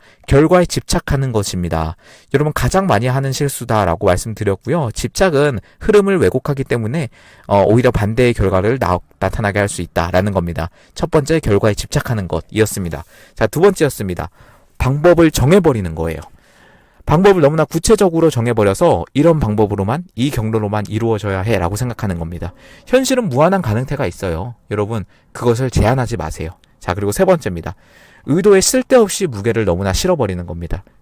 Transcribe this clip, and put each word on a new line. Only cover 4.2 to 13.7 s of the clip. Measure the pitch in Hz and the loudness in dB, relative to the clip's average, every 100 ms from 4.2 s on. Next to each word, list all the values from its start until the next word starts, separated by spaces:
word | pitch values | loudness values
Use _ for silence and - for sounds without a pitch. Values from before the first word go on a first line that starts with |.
| 113 104 101 95 - 165 127 | -2 -6 -4 -4 -2 -2 -2
집착은 | - 110 - 190 143 147 117 - - | -4 -6 0 0 2 0 -2 -8 -6
흐름을 | - 208 196 190 | 2 4 4 2
왜곡하기 | 98 127 - 139 | 2 0 -2 -4
때문에, | 135 123 110 151 131 _ - - - | -4 -4 -4 -4 -6 _ -20 -14 0
어, | 101 | 2
오히려 | 98 113 123 | 4 4 2
반대의 | - 104 113 123 | 0 0 2 2
결과를 | 117 101 92 98 131 | 2 0 0 0 0
나-, | 90 90 - - | 0 -2 -4 -6
나타나게 | 95 - 104 104 | -4 -2 -2 0
할 | 101 | -2
수 | - | -4
있다라는 | 87 - 85 90 101 | -8 -4 -2 0 0
겁니다. | 95 85 82 82 - _ | -2 -4 -6 -8 -10 _
첫 | - 160 | -8 -2
번째, | 160 135 160 | -2 0 0
결과에 | - 101 113 | 2 2 2
집착하는 | 104 - - - 113 90 | -2 -4 -4 -2 -4 -4
것이었습니다. | 82 - 104 107 - 90 78 - - - | -6 -4 -2 -2 -2 -8 -8 -14 -20 -16
자, | - 110 | -4 -4
두 | - | 2
번째였습니다. | 190 | 2